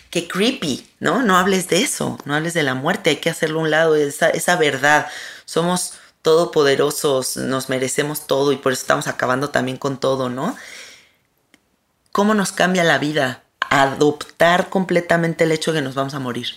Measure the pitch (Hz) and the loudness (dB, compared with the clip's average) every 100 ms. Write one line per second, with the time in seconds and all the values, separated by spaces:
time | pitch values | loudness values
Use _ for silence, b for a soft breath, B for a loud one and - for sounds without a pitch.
0 | B 175 170 180 220 254 - 120 - _ | B -6 -4 0 0 0 -4 -6 -10 _
1 | 139 190 247 180 185 190 180 165 262 - | -2 0 2 2 4 0 2 0 0 -2
2 | 139 120 139 151 160 165 143 127 143 190 | -4 -4 -4 -4 -2 -2 -2 -2 -2 0
3 | 170 147 165 160 156 156 160 156 165 151 | 0 0 -2 -2 -2 0 0 2 4 4
4 | 143 - - 160 - 175 151 131 143 151 | 0 0 0 2 0 2 2 2 4 4
5 | 147 B B B - 160 170 180 - B | 2 B B B -4 -2 0 -2 -4 B
6 | B _ 160 160 170 160 139 135 143 151 | B _ 2 4 4 4 4 4 2 0
7 | 151 131 127 127 127 131 131 131 127 - | 0 0 -2 -6 -4 -4 -4 -4 -2 -2
8 | 147 151 - 139 143 131 135 127 - 143 | -4 -6 -2 0 2 0 -2 -2 0 -2
9 | 147 - 123 127 143 131 127 131 139 131 | -2 -2 -2 0 0 -2 -2 -4 -6 -2
10 | 139 131 127 123 170 294 B B B B | -2 -2 -2 -4 -6 -8 B B B B
11 | B B _ _ _ _ _ _ _ _ | B B _ _ _ _ _ _ _ _
12 | _ - 202 214 190 - 175 185 165 139 | _ 0 2 2 -2 0 0 2 2 2
13 | 147 151 127 123 _ _ - 139 139 131 | 0 -2 -2 -4 _ _ -2 2 2 4
14 | 147 147 - - 165 180 185 196 180 175 | 2 2 -8 2 4 4 2 -2 0 0
15 | 175 170 165 160 160 156 165 156 135 135 | 2 0 0 0 0 2 -2 -2 -4 -4
16 | 139 143 127 117 123 | -6 -6 -6 -6 -8